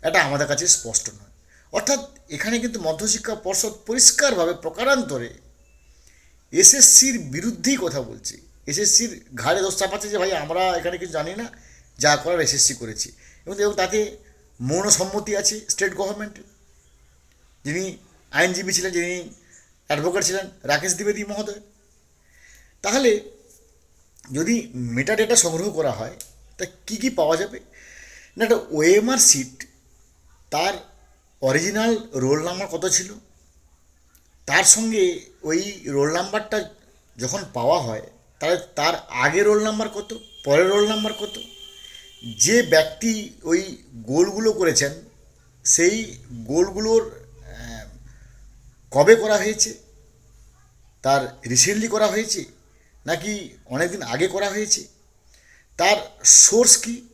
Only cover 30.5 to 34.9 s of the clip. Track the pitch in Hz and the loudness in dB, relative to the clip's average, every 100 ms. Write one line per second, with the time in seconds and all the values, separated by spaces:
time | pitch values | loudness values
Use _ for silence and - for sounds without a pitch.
30.5 | 147 180 185 - - _ _ _ _ 135 | -2 -2 -4 -14 -20 _ _ _ _ 0
31.5 | 143 175 202 226 220 - 135 131 151 170 | 2 0 0 0 0 -2 -4 0 0 0
32.5 | 180 190 165 180 - 185 208 _ _ _ | -6 -6 -4 0 -2 -2 -16 _ _ _
33.5 | _ _ _ _ _ _ _ _ _ - | _ _ _ _ _ _ _ _ _ 0
34.5 | 180 190 214 226 | 2 4 4 2